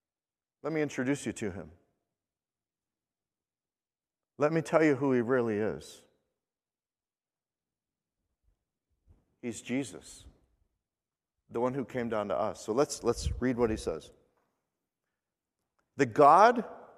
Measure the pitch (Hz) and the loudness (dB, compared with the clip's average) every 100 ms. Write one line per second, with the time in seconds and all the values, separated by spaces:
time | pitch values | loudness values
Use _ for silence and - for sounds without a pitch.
0 | _ _ _ _ _ _ 147 156 147 - | _ _ _ _ _ _ -8 -4 -4 -4
1 | 127 143 - 101 107 90 78 82 _ _ | -4 -2 -4 -6 -8 -8 -14 -20 _ _
2 | _ _ _ _ _ _ _ _ _ _ | _ _ _ _ _ _ _ _ _ _
3 | _ _ _ _ _ _ _ _ _ _ | _ _ _ _ _ _ _ _ _ _
4 | _ _ _ - 147 160 156 165 156 135 | _ _ _ -2 0 0 2 4 4 2
5 | 139 127 117 131 117 104 107 73 - - | 2 2 2 0 0 0 -2 -4 -12 -20
6 | _ _ _ _ _ _ _ _ _ _ | _ _ _ _ _ _ _ _ _ _
7 | _ _ _ _ _ _ _ _ _ _ | _ _ _ _ _ _ _ _ _ _
8 | _ _ _ _ _ _ _ _ _ _ | _ _ _ _ _ _ _ _ _ _
9 | _ - _ _ 123 104 - 123 135 80 | _ -20 _ _ -12 -12 -6 -6 -6 -12
10 | - - - - _ _ _ _ _ _ | -20 -20 -20 -20 _ _ _ _ _ _
11 | _ _ _ _ - 113 123 135 120 127 | _ _ _ _ -10 -4 -4 -4 -6 -6
12 | 117 110 101 95 107 82 - 110 151 - | -4 -4 -2 -2 -4 -6 -4 -2 -2 -2
13 | 110 117 - - 123 120 120 107 - 80 | -4 -2 -4 -4 -4 0 -2 -2 -6 -8
14 | - - _ _ _ _ _ _ _ _ | -10 -20 _ _ _ _ _ _ _ _
15 | _ _ _ _ _ _ _ _ _ - | _ _ _ _ _ _ _ _ _ 0
16 | 131 110 143 165 220 247 208 - - | 0 6 8 10 8 4 -4 -10 -20